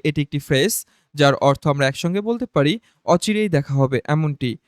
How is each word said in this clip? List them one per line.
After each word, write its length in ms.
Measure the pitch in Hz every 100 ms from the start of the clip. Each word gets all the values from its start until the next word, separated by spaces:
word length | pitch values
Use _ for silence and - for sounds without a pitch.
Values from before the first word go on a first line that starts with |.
এটি 180 | 156 151
একটি 180 | 143 147
ফ্রেজ 460 | - 135 139 - - _ _
যার 220 | 147 143 135
অর্থ 320 | 139 139 156
আমরা 200 | 143 135
একসঙ্গে 340 | 135 170 190
বলতে 240 | 208 233 254
পারি 340 | - 147 220 _ _ -
অচিরেই 440 | 175 - 214 214
দেখা 240 | 151 139
হবে 280 | 139 131 127 -
এমনটি। 520 | 151 156 143 127 -